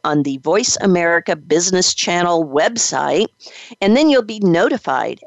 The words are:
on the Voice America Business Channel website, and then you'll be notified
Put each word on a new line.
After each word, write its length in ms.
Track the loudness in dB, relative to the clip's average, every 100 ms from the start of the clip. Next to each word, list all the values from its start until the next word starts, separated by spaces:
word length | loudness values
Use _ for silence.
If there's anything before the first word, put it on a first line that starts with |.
| 0
on 160 | -2
the 160 | -2 -4
Voice 400 | 0 0 0 -2
America 560 | 2 2 2 0 -2 -6
Business 600 | 0 0 2 0 0 -2
Channel 500 | -2 0 0 0 0
website, 800 | 0 0 0 -4 -2 -2 -2 -2 _ -20 -20 -20 -4
and 160 | 0 4
then 100 | 4
you'll 140 | 2
be 180 | 0 -2
notified 800 | 0 2 2 -2 -4 -4 -4 -8